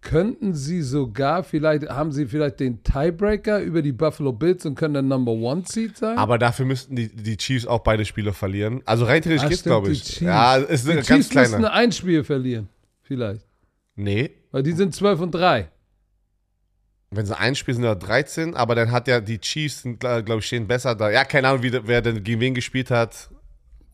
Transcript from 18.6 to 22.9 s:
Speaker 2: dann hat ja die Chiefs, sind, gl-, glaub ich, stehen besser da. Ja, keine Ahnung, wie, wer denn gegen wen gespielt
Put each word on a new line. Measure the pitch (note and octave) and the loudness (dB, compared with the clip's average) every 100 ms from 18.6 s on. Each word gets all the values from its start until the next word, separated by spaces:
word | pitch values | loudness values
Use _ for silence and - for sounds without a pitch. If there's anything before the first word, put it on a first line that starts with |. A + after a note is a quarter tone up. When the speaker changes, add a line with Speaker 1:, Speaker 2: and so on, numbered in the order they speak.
| A2+ | 0
Speaker 2:
dann | A#2+ A#2 | 2 2
hat | B2 A#2+ | 2 2
ja | B2 | 0
die | G#2 A2+ | 0 -6
Chiefs, | - - D3+ - | -6 -4 -4 -6
sind, | B2+ A#2 | -10 -6
gl-, | B2+ A#2+ | -2 -2
glaub | G#2+ A2+ | 0 -2
ich, | - | -2
stehen | A#2+ G#2 | -4 -2
besser | B2 C3 A2 | -2 0 0
da. | G#2+ | 2
Ja, | A2 | 2
keine | C#3 D3+ C3 | 2 2 4
Ahnung, | C3+ | 2
wie, | B2 B2 G#2+ | 0 -2 0
wer | A#2+ | 0
denn | A#2 A2+ | 2 -2
gegen | G2 A2+ | -2 0
wen | B2+ | 0
gespielt | B2 - B2+ B2 | -2 -4 -4 0